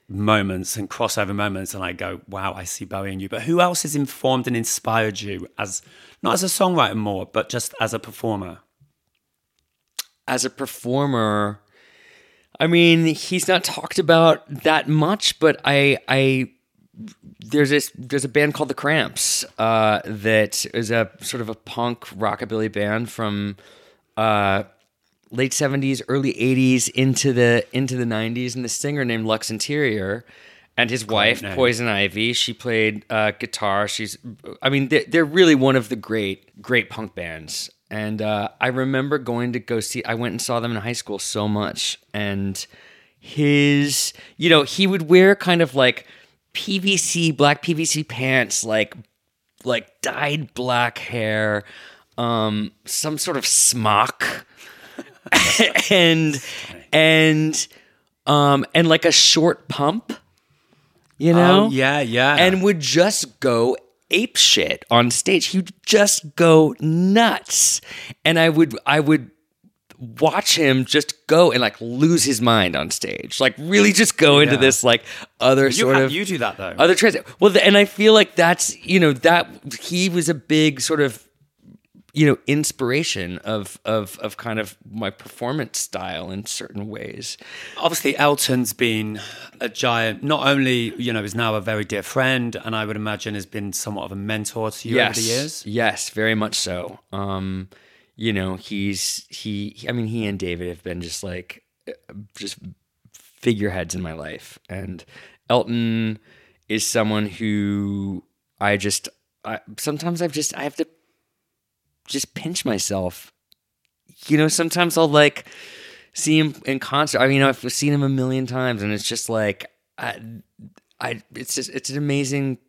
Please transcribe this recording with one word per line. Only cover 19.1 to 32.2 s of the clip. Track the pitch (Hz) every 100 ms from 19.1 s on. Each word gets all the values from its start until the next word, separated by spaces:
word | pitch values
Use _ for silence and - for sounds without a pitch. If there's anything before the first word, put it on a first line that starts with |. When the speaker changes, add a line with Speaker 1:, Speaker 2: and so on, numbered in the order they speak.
| - - - - -
Speaker 2:
uh, | 110 113 110 104 -
that | 104 104 110 104 - -
is | - 110
a | 117 107 -
sort | - 127
of | 110
a | 110
punk | - - 120 117 -
rockabilly | 98 104 104 113 110 110
band | 101 104 107 117
from, | - 110 101 101 98 - - _ _ _ -
uh, | 110 107 101 98 107 _ _ _ _ _ _
late | 117 131
seventies, | - 143 139 135 131 -
early | 135 135 -
eighties | 120 131 131 127 120
into | - 131 127 139
the, | 123 120 120 -
into | 127 135 127
the | 120
nineties, | 110 113 117 127 120
and | 120
the |
singer | - 143 147 123
named | 117 110
Lux | 110 -
Interior, | 110 - 147 139 107 95 110 - - - - _ -
and | 117
his | 123
Speaker 1:
Great | 110 110
Speaker 2:
wife, | 107 120
Speaker 1:
name. | 104 92
Speaker 2:
Poison | 127 113 120
Ivy, | 101 98 98